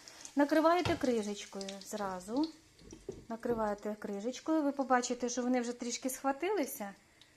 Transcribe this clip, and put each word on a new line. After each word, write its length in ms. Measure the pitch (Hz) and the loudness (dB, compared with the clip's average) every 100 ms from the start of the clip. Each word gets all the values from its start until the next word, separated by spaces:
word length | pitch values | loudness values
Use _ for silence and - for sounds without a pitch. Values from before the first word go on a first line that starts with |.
| - - - - | -20 -18 -4 2
Накриваєте 600 | 285 311 311 349 349 330 | 4 6 6 6 4 2
кришечкою 760 | 254 233 208 202 - 196 196 196 190 | 2 2 0 -4 -8 -10 -10 -10 -8
зразу. 680 | 214 196 185 180 247 320 - - - - - - - - | -6 -4 -6 -4 0 0 -2 -20 -20 -20 -14 -12 -12 -8
Накриваєте 680 | 226 240 226 214 208 208 214 | -4 -2 0 0 -2 -4 -6
кришечкою, 640 | 208 202 220 254 - 320 | -6 -6 -4 -4 0 2
ви 100 | 285 | 2
побачите, 560 | 277 254 254 247 240 240 | 0 2 2 2 -2 -2
що 140 | 247 | -2
вони 180 | 247 254 | 0 2
вже 120 | 240 | 0
трішки 380 | 240 240 233 262 | -4 -6 -4 -4
схватилися, 840 | - 269 269 349 415 269 - 202 196 _ _ - | -2 -2 0 0 0 -2 -4 -10 -12 _ _ -20